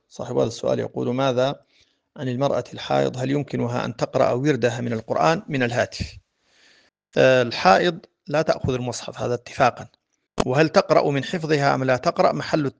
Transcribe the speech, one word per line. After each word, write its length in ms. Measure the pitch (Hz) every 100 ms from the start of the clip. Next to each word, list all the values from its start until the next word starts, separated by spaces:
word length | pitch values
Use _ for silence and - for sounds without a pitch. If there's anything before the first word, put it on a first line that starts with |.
| _
صاحب 280 | - 123 127
هذا 120 | 123
السؤال 300 | - 123 127
يقول: 360 | 110 - 123
"ماذا 460 | 127 135 120 131 143 _ _ _ _ _ -
عن 120 | 131
المرأة 360 | 123 139 - 127
الحائض؟ 420 | - - 139 135 127
هل 140 | 131
يمكنها 540 | 143 139 131 120 123
أن 120 | 120 -
تقرأ 360 | 143 131 127
وردها 480 | 123 147 131 120 120
من 120 | 120
القرآن 500 | 113 - 117 - - -
من 140 | 139
الهاتف؟" 540 | 120 120 104 - - - - _ _ _ _ _ _ _ _ -
آه، 260 | 135 127
الحائض 560 | 120 - 185 190 175 170 - _ -
لا 160 | 147
تأخذ 320 | 160 - -
المصحف، 460 | 127 123 113 - -
هذا 140 | 120
اتفاقا. 520 | 120 - - 127 - - _ _ _ _ - 123
وهل 220 | 131 160
تقرأ 420 | 190 - 151 156
من 140 | 139
حفظها 500 | - 185 156 151 139
أم 100 | 135
لا 120 | 131 127
تقرأ؟ 360 | - - 190
محل، 400 | 185 - 165 139